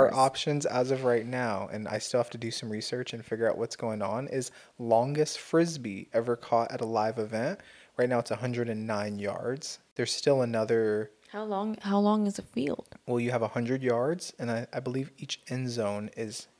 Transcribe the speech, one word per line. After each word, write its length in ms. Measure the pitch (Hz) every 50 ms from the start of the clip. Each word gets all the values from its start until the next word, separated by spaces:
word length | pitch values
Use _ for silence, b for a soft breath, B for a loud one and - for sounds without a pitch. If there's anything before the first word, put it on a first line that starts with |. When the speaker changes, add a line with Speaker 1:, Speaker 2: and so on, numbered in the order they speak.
| 135 -
Speaker 1:
flowers. 20 | -
Speaker 2:
options 520 | 131 131 135 - - - 160 147 147 139
as 240 | - - 127 127 127
of 140 | 135 131 131
right 200 | 123 120 117 110
now, 440 | 120 127 127 127 117 104 95 101 - -
and 160 | 107 107 -
I 100 | - 107
still 200 | - - - 123
have 80 | 117 -
to 80 | - 117
do 120 | 117 113
some 180 | 110 - - 113
research 460 | 107 107 110 - - 123 127 - -
and 100 | 113 107
figure 240 | - 113 110 117 110
out 80 | -
what's 200 | - 113 - -
going 260 | - - 113 110 107 101
on, 240 | 98 104 117 135 143
is 220 | - 135 123 - B B B B B -
longest 600 | 120 117 113 113 120 135 143 151 151 - - -
Frisbee 720 | - - - 165 170 170 160 147 120 110 98 98 - - -
ever 240 | 117 113 123 120
caught 340 | 117 - - 120 117 117 113 -
at 80 | 123 117
a 40 |
live 320 | 113 113 110 107 113 117 120
event. 420 | 110 107 110 110 117 147 196 - B B B B B B B
Right 120 | - 123 123
now 80 | 127 120
it's 140 | 117 - 107
a 40 |
hundred 320 | 101 127 127 120 120 120 117
and 180 | 113 110 110
nine 320 | 110 110 101 104 107 104 101
yards. 600 | 101 101 92 85 - 113 127 143 - - - - _ _ _
There's 180 | - 123 - -
still 300 | - - 147 143 135 123
another 720 | 117 113 110 110 107 120 113 113 107 104 107 107 107 - _ _ -
Speaker 1:
How 140 | - 202 220
long, 320 | 214 202 196 208 220 214 - -
how 160 | 196 196 202
long 280 | 208 208 214 214 208
is 120 | 202 202 -
a 40 | -
field? 460 | - - 233 262 285 - - - - - - _
Speaker 2:
Well, 140 | - 123 120
you 100 | 120 120
have 120 | 123 120 113
a 60 | 104
hundred 340 | - 120 120 117 131 131 131
yards, 520 | 123 120 117 123 143 170 180 - - - -
and 120 | 123 120
I, 160 | 117 113 123 - -
I 80 | 127
believe 320 | 131 131 123 135 135 135 -
each 240 | - 147 139 - - _ -
end 220 | 127 127 131 123
zone 400 | 117 120 110 101 104 104 107 107 -
is 320 | - 117 107 107 - - - _